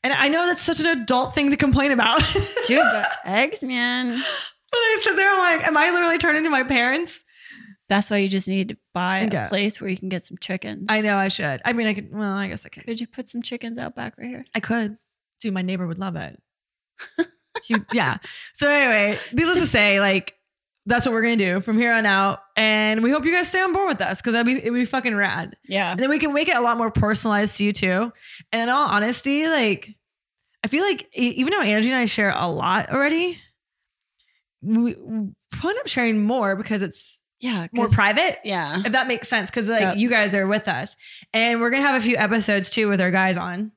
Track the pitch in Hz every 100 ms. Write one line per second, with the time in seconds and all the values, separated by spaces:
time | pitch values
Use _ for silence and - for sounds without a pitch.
0 | 247 262 277 320 349 349 - 330 330 302
1 | 220 254 262 - 285 285 285 254 277 247
2 | 220 294 - - - 494 - 262 494 214
3 | 202 - - 202 277 427 262 247 240 247
4 | 247 240 320 587 - _ _ 480 453 440
5 | 415 381 392 392 359 320 320 311 330 349
6 | 339 330 339 302 320 269 254 254 240 285
7 | 349 - _ _ - - - 196 _ 196
8 | - 208 196 190 185 190 190 - _ 180
9 | 180 190 214 190 104 202 202 - 196 185
10 | 190 185 - 185 - 190 214 - 196 214
11 | 214 202 190 - 151 131 - 233 220 208
12 | 208 208 202 196 196 - - - - 226
13 | 233 - 247 240 233 240 233 233 247 -
14 | - - 240 254 254 220 - 233 214 214
15 | _ _ _ _ 220 190 185 185 180 165
16 | 190 160 76 - _ _ _ _ _ _
17 | - - 349 _ _ 453 - 226 - 233
18 | 139 - - - - - 285 294 262 214
19 | 202 214 - 240 330 359 330 233 208 196
20 | 196 190 - _ _ _ _ _ 202 240
21 | 247 226 233 233 190 185 185 220 240 226
22 | 214 196 196 - - - 220 214 214 220
23 | 233 294 285 359 349 370 370 359 392 233
24 | 185 190 247 233 240 262 - 240 247 262
25 | 247 208 196 175 165 - - 190 180 180
26 | 262 294 311 285 330 247 240 233 226 220
27 | 214 214 226 208 208 - 208 202 190 185
28 | 233 - - - - 233 233 269 294 208
29 | 214 240 277 285 320 311 220 196 - -
30 | _ _ _ _ _ _ 214 294 403 320
31 | - - 240 - 262 392 214 214 226 262
32 | 226 - 202 - 175 156 175 196 - 269
33 | 285 330 359 349 _ _ _ _ _ _
34 | _ _ _ _ _ _ 190 220 233 -
35 | - 220 202 - _ - 339 453 571 -
36 | 233 214 208 254 202 196 214 214 190 -
37 | - - _ _ 247 208 170 240 233 202
38 | 202 214 359 - 214 185 147 170 214 254
39 | 254 233 - 233 - 247 214 226 190 196
40 | 233 233 208 196 190 208 208 127 185 -
41 | - - - 220 233 233 233 269 277 262
42 | 220 240 208 226 208 202 190 - 208 196
43 | 185 185 190 180 175 180 214